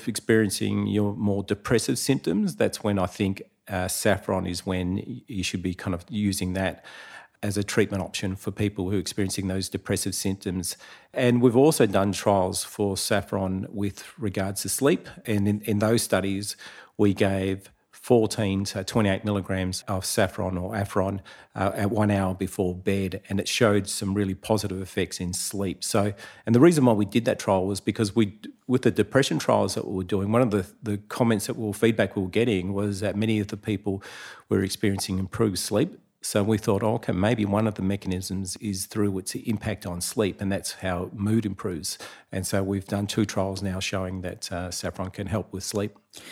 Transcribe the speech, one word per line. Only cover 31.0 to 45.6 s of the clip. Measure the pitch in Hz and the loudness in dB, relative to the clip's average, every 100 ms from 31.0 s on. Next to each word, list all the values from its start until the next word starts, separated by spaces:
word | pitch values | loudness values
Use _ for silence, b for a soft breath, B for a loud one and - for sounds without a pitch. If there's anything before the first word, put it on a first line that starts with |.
| - - 120 107 - | -6 0 2 2 0
that | 117 | -4
we | 110 | -4
were, | |
feedback | 101 113 107 98 - | 2 2 2 0 0
we | |
were | 92 | 0
getting | 101 120 95 90 | 2 2 2 0
was | 98 104 95 | -2 -2 -2
that | 104 | -2
many | 101 110 107 | 0 2 2
of | 101 | 0
the | 104 | -4
people | - 101 104 98 B B B B B | -4 -2 -2 -4 B B B B B
were | 101 | 2
experiencing | 95 - 107 98 - 95 | 2 0 0 0 -2 -2
improved | 95 - 113 90 | -4 0 0 0
sleep. | - 104 175 - _ _ | -2 0 0 -4 _ _
So | - 107 | -4 0
we | 101 107 | 2 2
thought, | - 98 | 2 2
"Oh, | 110 | 2
okay, | 113 - | 0 -2
maybe | 87 104 127 | 0 2 2
one | 101 101 110 | 2 2 0
of | |
the | 95 | 0
mechanisms | 95 101 98 92 92 95 92 - | -2 -2 -2 -4 -4 -6 -6 -8
is | 110 95 95 | -6 -6 -6
through | 107 104 95 | -2 0 0
its | 95 - | -6 -8
impact | - 104 - 101 92 | -4 -4 -2 -6 -6
on | 87 | -6
sleep, | - - 101 - | -6 0 0 0
and | 98 | -2
that's | 98 - | -2 -4
how | - 95 90 95 | -6 -4 -4 -4
mood | 107 101 113 107 | -4 0 2 0
improves." | 95 104 85 - - B B B | -4 -6 -6 -8 -10 B B B
And | 95 | -6
so | 95 101 | -2 0
we've | 95 98 - | 0 -2 -2
done | 101 104 | -4 -2
two | - | 0
trials | 104 - 95 95 | 0 0 -2 -2
now | 98 92 | -4 -4
showing | - 98 92 92 | -4 -4 -4 -6
that, | 90 - - | -8 -8 -8
uh, | 90 90 | -6 -6
saffron | - 90 - 92 | -6 -8 -6 -8
can | - 92 | -6 -4
help | 101 - | -4 -4
with | 92 | -8